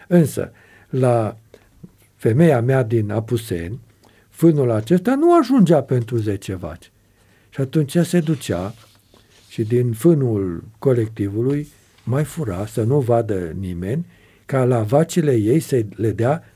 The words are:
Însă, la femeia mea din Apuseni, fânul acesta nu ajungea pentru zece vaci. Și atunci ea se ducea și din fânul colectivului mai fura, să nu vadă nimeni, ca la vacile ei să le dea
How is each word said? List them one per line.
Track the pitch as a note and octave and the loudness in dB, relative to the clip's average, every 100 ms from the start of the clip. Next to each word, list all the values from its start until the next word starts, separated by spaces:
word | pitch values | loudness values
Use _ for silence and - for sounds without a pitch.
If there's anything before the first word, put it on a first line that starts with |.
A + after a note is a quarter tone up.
| - | 0
Însă, | F3 D3 - - - _ - _ | 2 2 0 -8 -12 _ -20 _
la | C3 B2+ A#2 G#2+ - _ - _ _ - _ _ _ | 0 2 2 0 -6 _ -20 _ _ -20 _ _ _
femeia | A#2 A#2 E3 B2+ | 0 4 4 4
mea | A#2+ C3+ | 2 0
din | A2+ A2+ G#2 | 0 0 -2
Apuseni, | G#2 A2 A#2 - F2 E2+ A#2+ - _ _ _ _ | -4 -4 -4 -4 -6 -6 -12 -16 _ _ _ _
fânul | - E3 D3 B2 | 2 2 4 2
acesta | A2 A2+ F3+ G#3 C4+ | 0 2 0 2 2
nu | E4 E4+ | 4 4
ajungea | A#3 C4 F3 D#3 | 4 4 4 4
pentru | - B2+ A2+ A#2+ | 2 -2 -2 -4
zece | G#2+ G2 - F#2 | -2 -4 -6 -10
vaci. | E2+ D#2 - _ _ _ _ _ _ | -10 -14 -20 _ _ _ _ _ _
Și | - | -8
atunci | C3+ D#3+ C#3 F3 | -2 -2 0 0
ea | |
se | E3 F3 | 0 0
ducea | D#3+ C#3+ - F2 F#2+ - - _ _ _ _ _ _ | 0 -2 -4 -4 -6 -10 -20 _ _ _ _ _ _
și | - | -6
din | A2 A#2+ B2 | -2 0 0
fânul | A2+ E3+ D#3 B2+ G#2 F#2 E2 - - | 0 2 2 2 0 -2 -6 -12 -4
colectivului | C#3 A#2+ A2 A2 G2+ G#2 B2+ D3 D3 _ _ _ | 0 0 -2 -4 -4 -2 -2 -2 -6 _ _ _
mai | - C3+ | -4 -4
fura, | D3+ E3+ B2 F2+ G#2+ | -4 -6 -6 -6 -6
să | - | -4
nu | A2 D3 | 0 0
vadă | A#2+ A#2 G#2+ F#2+ E2+ F2 | 2 0 0 -4 -6 -8
nimeni, | F#2+ F2 F#2 D3+ F3 _ _ _ - | -8 -6 -6 -6 -8 _ _ _ -4
ca | C3+ | -2
la | B2 A#2+ | 0 0
vacile | G#2+ C#3+ E3+ F3+ D3+ A#2 | 2 0 0 0 0 2
ei | G#2 D#3 | 2 0
să | - C3 G#2+ - | 0 -2 -2 -4
le | A2 | -4
dea | G2+ A#2 E3 - | -2 -2 -2 -6